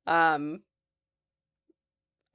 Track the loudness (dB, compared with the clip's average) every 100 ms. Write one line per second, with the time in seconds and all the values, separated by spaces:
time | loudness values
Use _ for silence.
0 | -2 2 2 0 -4 -12 -18 _ _ _
1 | _ _ _ _ _ _ _ _ _ _
2 | _ _ _